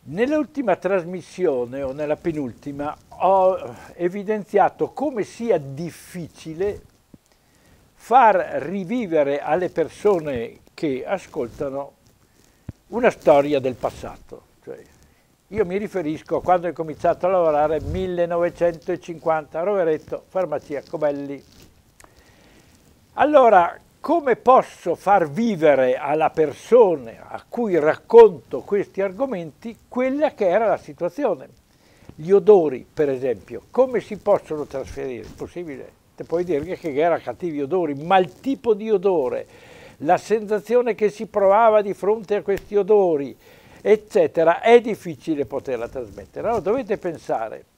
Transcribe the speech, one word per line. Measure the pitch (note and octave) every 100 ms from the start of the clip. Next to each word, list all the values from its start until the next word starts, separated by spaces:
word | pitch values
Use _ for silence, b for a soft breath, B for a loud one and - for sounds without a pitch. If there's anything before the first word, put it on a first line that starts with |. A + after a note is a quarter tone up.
| A#2+
Nell'ultima | D#3+ B3 D4+ D4 C#4 A#3+ E3+
trasmissione, | F#3 G3 E3 F3+ - - F3+ C3 B2 C3
o | C#3
nella | C#3 D3 D3+
penultima, | F3 D#3 C3 G#2+ D3 C#3+ D3 - _
ho | - F3+ F#3+ F#3 F#3 C3+ A#2 B -
evidenziato | F3 G3 G3 G#3+ F#3+ G#3 E3+ - D3
come | - D4 B3
sia | - - A#3 F3+
difficile | C3+ C3+ E3+ - - F3+ D#3 - E3 D#3 G3 F#3+ - _ _ - _ b b b b b b
far | _ - A#3+ A#3 F#3 D3+ D3
rivivere | C3+ G3 F3 B3 G3+ D#3+ C#3 C#3+
alle | - E3 F3+
persone | - D3 - G#3 F#3 D3+ B2+ A#2 - _
che | - D#3+ C3 -
ascoltano | F#3+ - E3 A#2+ - C#3+ C3+ C#3 _ _ _ B B B B B - _
una | A3+ A#3+
storia | - - D3 C#3+ C#3+
del | C3 A#2+
passato. | C3 - A2+ D2+ _ C2 _ _
Cioè, | - C2+ - _ b b b b _
io | G3+ F3+
mi | F#3
riferisco | G#3 F#3+ D3+ D#3 - D#3
a |
quando | - F3+ F3
ho |
cominciato | D3+ D#3+ C3+ F3 D#3 F3+
a |
lavorare, | F#3+ E3 D3 D3+ D#3
millenovecentocinquanta, | - E3+ F#3 F3 E3+ F3 F3 E3 E3+ E3 - F3 - E3 E3 D#3+ D3 D#3+
Rovereto, | F3+ G3+ E3 D#3 - - _
farmacia | F#3 F3+ D3 - C#3 -
Covelli. | E3 D3 C#3+ C#3+ C#3 _ - - _ _ _ b b b b b b b b b _ _ -
Allora, | C#4+ D4+ A#3+ G3 E3+ - _ _ -
come | E4+ C#4+ G#3+
posso | A#3+ B3+ E3+ - F3+ D#3
far | - G3+ D#3+
vivere | C#3+ A#3 F#3+ D#3 C3+ C3 C3
alla | D3 D#3 D3+
persona | - D3+ B2 - A#3+ G#3 D#3 A#2 - -
a | A#2 -
cui | - A3+ E3+
racconto | D3+ C#3+ _ A3+ A3+ D#3 - C3
questi | - G3+ E3+ -
argomenti | G3 F#3+ C4+ G3+ E3 _ A#3 A3 _
quella | B3 C4 C#4 D4+
che | - G3
era | F#3 A3
la | D#3
situazione? | - C#3+ E3+ - C#4 D#3 C3 _ _ b b b b -
Gli | D#3
odori, | G3 F3 G3+ D3+ B2+ -
per | - D3
esempio, | C3 C3 G#2+ - A2 -
come | - C4 A#3
si | - G#3
possono | - F#3+ - D#3 C#3
trasferire? | C3+ A2+ - C#3 A#2+ -
È | -
possibile? | A#2+ - F3 C3 - _ _ _
Te |
puoi | C#3+ E3 F3+
dire | C#3+
che, | D#3+ F3
che | E3+ C3+
era | E3+ D3+
cattivi | - A#2+ F3+ D3
odori, | C#3 F#3 E3 C#3
ma | D#3+ F#3+
il | F3+ -
tipo | C4 C4+ A#3
di | G#3 A3
odore, | G3+ G3 F3 B2 A#2 - B B B B B
la | C#3+ F3
sensazione | - A3 G#3 G#3+ - A#3+ A#3+ G#3
che | G#3
si | - A3
provava | G#3 G3 G3+ A3+ G#3+
di | G3+
fronte | F3+ F#3 A3 G3+ G3+
a |
questi | F3 F#3+ - G3+
odori, | F#3+ G#3+ F#3+ D#3 C#3 - B B B B
eccetera, | - G#3+ - G3+ D#3 - D#3+ E3+
è | - A#3+
difficile | A3+ G3+ F3 C3+ - D3+ B2+
poterla | C#3 - B2 A#2
trasmettere. | C3+ A2 - F#2+ C#3+ E3+
Allora | A#3
dovete | E3 B3 G#3 G3
pensare | F3+ D3 - C3+ A2 C#2 _